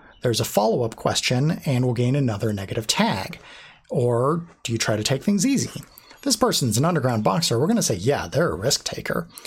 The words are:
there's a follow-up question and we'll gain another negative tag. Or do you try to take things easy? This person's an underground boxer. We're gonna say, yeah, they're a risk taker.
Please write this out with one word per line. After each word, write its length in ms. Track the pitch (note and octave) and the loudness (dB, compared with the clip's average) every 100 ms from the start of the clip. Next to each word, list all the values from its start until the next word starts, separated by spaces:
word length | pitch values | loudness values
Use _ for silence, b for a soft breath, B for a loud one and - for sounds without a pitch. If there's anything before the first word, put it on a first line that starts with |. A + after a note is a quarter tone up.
| B B | B B
there's 180 | B2 A2 | -2 0
a 40 | A#2 | 2
follow-up 500 | - G#3+ F#3 A#2 - | 2 2 2 -2 -2
question 640 | - G#2 - B2+ D3 - - | -2 -2 0 0 2 0 0
and 200 | B2 B2+ | 0 2
we'll 80 | |
gain 220 | A#2 B2 C#3 | 2 2 2
another 360 | C3 G2+ A2+ | 0 0 -2
negative 340 | G#2 G2 A#2+ A2+ | -2 -4 -6 -2
tag. 540 | - A3 A2+ G2 - B B B B B | 0 2 0 -4 -12 B B B B B
Or 560 | F3+ A#2+ A#2 C3 E3+ E3+ - | 0 2 2 2 0 -4 -12
do 100 | - | -6
you 40 | A2+ | -4
try 200 | - G#2+ | 0 0
to 60 | |
take 200 | G#2+ C3 | 0 0
things 220 | - G3+ A3+ | 2 2 2
easy? 380 | C4+ - - - B B B | 2 -2 -6 -16 B B B
This 120 | C#4+ - | -4 2
person's 420 | A#3+ F3 C3 A2 | 2 2 0 2
an 60 | |
underground 400 | D#3 E3 B2 A#2 | 2 2 0 0
boxer. 340 | G#2+ F#3 E3 A#2 | 0 0 0 0
We're 100 | D#3+ | 2
gonna 140 | A#3 | 2
say, 140 | E3 G2+ | 0 0
yeah, 320 | G#2 C3 F2 | 0 -2 -2
they're 240 | B2+ E3 | 0 0
a 40 | D#2+ | 0
risk 280 | A2+ - | -2 -2
taker. 460 | - - - - - B | -4 -8 -4 -4 -6 B